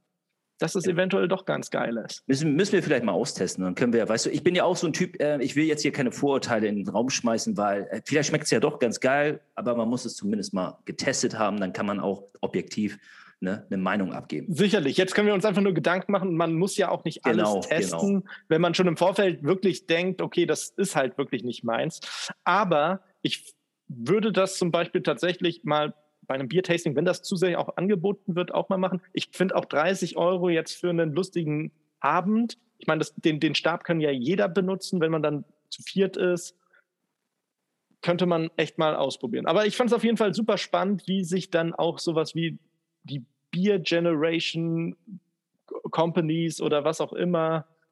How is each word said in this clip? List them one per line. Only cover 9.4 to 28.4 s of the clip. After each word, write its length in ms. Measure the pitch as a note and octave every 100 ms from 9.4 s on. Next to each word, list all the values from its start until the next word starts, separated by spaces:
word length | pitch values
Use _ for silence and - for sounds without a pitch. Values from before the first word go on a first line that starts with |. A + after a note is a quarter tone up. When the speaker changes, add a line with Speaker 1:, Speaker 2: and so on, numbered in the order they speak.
| - -
Speaker 2:
aber 200 | A2 A#2
man 140 | A2+
muss 160 | A#2+ A2+
es 100 | -
zumindest 380 | G2+ G#2 F#2+
mal 240 | F#2+ F2+ - -
getestet 520 | - C#3 B2 A#2 A2+
haben, 220 | G#2 G#2
dann 140 | F#2
kann 140 | G2+ G#2
man 120 | G2+
auch 240 | G2 F#2+ - -
objektiv, 600 | - F#2 - - G#2 - - - - _
ne, 240 | F#2 G#2+ -
eine 120 | G2
Meinung 320 | F#2 G#2 F#2
abgeben. 400 | - - - -
Speaker 1:
Sicherlich. 420 | D3+ G3+ G3+ C#3 F#3
Jetzt 200 | F#3 G3+
können 120 | G#3
wir 60 |
uns 100 | G3+
einfach 200 | G#3+ G3
nur 100 | G3
Gedanken 380 | F3 E3+ F#3 G3
machen. 220 | G3 F#3 E3
Man 180 | E3
muss 240 | E3 G3 -
ja 120 | F3
auch 140 | E3+
nicht 220 | E3+ - -
alles 240 | G#2+ G#2+
Speaker 2:
Genau, 100 | G2+
Speaker 1:
testen, 600 | - C#3+ - E2 G3+ G3
Speaker 2:
genau. 120 | - - -
Speaker 1:
wenn 140 | D#3+
man 120 | F3
schon 140 | E3 F#3
im 80 | D#3+
Vorfeld 480 | F3+ G3 G3 C#3+
wirklich 440 | D3 F#3 F#3+ - -
denkt, 340 | E3 F3+ F#3
„Okay, 240 | E3+ F3+ E3
das 240 | D3 -
ist 260 | - G3 D3+
halt 220 | C3 C3+
wirklich 260 | C3+ B2
nicht 200 | A#2+ -
meins.“ 360 | A#2 A#2 D3 - - - - - -
Aber 560 | F#3 G3+ D3+ D#3 F#3+ - _
ich 320 | D#3 - - _ _ _ -
würde 440 | B2 A#2+ G#3+ A3
das 260 | F#3 F#3+ -
zum 140 | F3
Beispiel 300 | E3+ F3 F3+
tatsächlich 640 | E3+ D3 F3 F3 F3 E3+ D3+
mal 280 | D3+ D3+ - _ _ -
bei 100 | C3+
einem 120 | C3
Biertasting, 480 | E3+ F3+ E3+ E3 C3+
wenn 80 |
das 180 | F3+ F3
zusätzlich 360 | - F#3 F3+ E3
auch 180 | - -
angeboten 600 | F#3+ G3 G3 G3 -
wird, 160 | F3